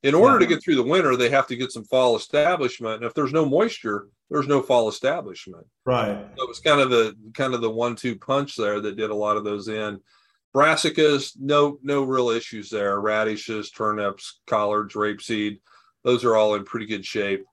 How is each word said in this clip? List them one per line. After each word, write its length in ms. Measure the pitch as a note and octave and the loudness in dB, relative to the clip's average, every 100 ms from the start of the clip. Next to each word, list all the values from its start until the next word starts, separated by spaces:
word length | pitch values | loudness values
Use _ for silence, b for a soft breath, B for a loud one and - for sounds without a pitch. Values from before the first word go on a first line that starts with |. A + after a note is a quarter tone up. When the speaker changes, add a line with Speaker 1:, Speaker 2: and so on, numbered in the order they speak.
Speaker 1:
in 100 | C#3 | 4
order 240 | D3+ B3 B3 | 6 6 6
to 80 | E3+ | 4
Speaker 2:
Yeah. 60 | |
Speaker 1:
get 120 | D#3+ | 2
through 120 | - C#3 | 2 0
the 80 | |
winter, 320 | A#2+ F3+ D#3 B2 | 2 2 2 2
they 140 | A#2+ | 2
have 180 | C3+ C3 | 2 0
to 80 | A#2+ | -4
get 160 | B2+ | -6
some 120 | A#2 G#2+ | -8 -2
fall 300 | C3 B2 A2+ | 2 4 2
establishment. 800 | - D3 D3+ F3 B2+ - A#2 A2 | 0 0 2 0 -2 -4 -8 -6
And 60 | |
if 120 | A#2 - | -6 -4
there's 180 | C#3 | 0
no 120 | D#3 D3 | 2 2
moisture, 640 | D3 A3+ - A2 G2+ - _ _ | 2 0 -2 -6 -6 -8 _ _
there's 180 | D3 C#3 | -4 2
no 140 | C#3+ | 0
fall 280 | - B2 A2+ | 4 2 2
establishment. 760 | G2+ C3 E3 B2 F2+ - E2+ - _ - | 0 -2 -2 -6 -16 -18 -20 -20 _ -2
Speaker 2:
Right. 360 | B2 A2 G2+ - - | 0 0 -4 -10 -10
Speaker 1:
So 60 | |
it 40 | B2+ | -10
was 120 | A#2 | -4
kind 220 | D#3+ D3 | 0 2
of 100 | C3 | 4
the, 260 | A#2+ A2 G#2 G#2+ | 4 2 -2 -20
kind 220 | A2+ C3+ B2 | -6 -4 -2
of 60 | |
the 80 | A2+ | -4
one-two 480 | A2 A#2+ A2+ B2 G#2 | -2 -4 -4 -6 -8
punch 360 | - C3+ C#3 - | -2 -2 -2 -4
there 240 | G#2 G#2 | -2 -2
that 160 | G#2+ G2+ | -4 -6
did 140 | G#2+ | -4
a 60 | G#2 | -2
lot 220 | G#2 G#2 | 0 -2
of 60 | |
those 260 | G#2 G#2 G2+ | -2 -6 -6
in. 300 | G#2+ G#2+ G2+ _ _ _ _ _ C3+ | -6 -6 -8 _ _ _ _ _ 2
Brassicas, 760 | D3+ D#3 D#3+ D#3 D3+ C#3+ C3+ - | 2 4 0 2 2 2 -2 -10
no, 380 | C3+ D3 D3 C#3+ | 0 2 2 0
no 180 | C3+ C#3+ | -4 -2
real 260 | C3 C3 B2 | 0 0 0
issues 420 | A#2 - A2+ G2+ | -2 -4 -14 -8
there. 280 | A2 G2+ G2+ | -4 -2 0
Radishes, 680 | G#2 G#2+ A2 G#2+ - G#2+ G#2 | 0 0 0 -2 -6 -8 -8
turnips, 720 | - G#2+ G#2+ G2+ G2 - - - | -4 -4 -2 -4 -6 -16 -20 -2
collards, 480 | A2 G#2 G#2+ G#2 G#2 | 0 2 0 -2 -2
rapeseed, 640 | G#2 G2+ - A2 G#2 G2+ b b b b | -2 -2 -4 -4 -4 -6 b b b b
those 200 | B2 B2 | 0 2
are 120 | A#2+ A2 | 4 4
all 200 | G#2+ G#2 | 4 2
in 80 | |
pretty 240 | G2 A#2 G#2+ | -2 -8 -6
good 180 | G#2+ F#2+ | -8 -6
shape. 400 | A2 G2+ F#2+ - | -4 -2 -4 -6